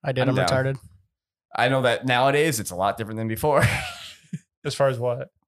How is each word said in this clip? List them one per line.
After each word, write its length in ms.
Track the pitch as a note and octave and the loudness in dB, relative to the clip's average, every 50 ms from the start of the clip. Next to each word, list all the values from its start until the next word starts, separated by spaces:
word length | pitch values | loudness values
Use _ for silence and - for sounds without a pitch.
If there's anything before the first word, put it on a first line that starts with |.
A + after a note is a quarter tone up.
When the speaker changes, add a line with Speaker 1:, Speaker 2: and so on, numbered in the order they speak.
| - | -6
Speaker 1:
I 80 | C#3+ | -4
did. 100 | C3 B2+ B2+ | -2 0 0
Speaker 2:
I'm 60 | C3 | 2
Speaker 1:
I'm 60 | C3 | 2
Speaker 2:
down. 120 | B2+ F#2 | 2 2
Speaker 1:
retarded. 300 | F2 - C3 C3 C3+ C3+ - - - - _ _ _ _ _ _ _ _ _ _ _ - | 2 0 0 0 -2 -4 -6 -10 -18 -20 _ _ _ _ _ _ _ _ _ _ _ -2
Speaker 2:
I 140 | - A#2 C3 | 0 2 2
know 120 | C3+ C3+ | 4 4
that 240 | B2+ A#2+ A#2 - B2 | 4 2 2 2 2
nowadays 540 | C3 B2 A#2+ C3 C#3 C#3 D3 D#3 E3 B2+ A2+ | 0 2 4 4 4 4 4 2 2 0 -2
it's 120 | G2 - | -6 -6
a 40 | F2+ | -4
lot 220 | F2 F#2+ G2+ G2 | 0 0 0 0
different 200 | - A2 G#2 A2 | -2 -6 -8 -6
than 100 | A2 A2+ | -6 -4
before. 360 | A2 A2+ - - D3+ D3+ - - | -4 -4 -2 0 2 4 4 4
<laughs> 1040 | G2+ - - - - - - - - - - _ _ - - - _ _ _ - | 2 2 -2 -6 -8 -12 -14 -16 -18 -20 -20 _ _ -16 -16 -16 _ _ _ -10
Speaker 3:
As 80 | D3 - | -6 0
far 120 | - C#3 | 0 2
as 120 | C3+ B2+ A#2 | 2 2 0
what? 300 | A#2+ B2 A#2+ C3 C3+ - _ _ _ | -2 -4 -4 -4 -8 -12 _ _ _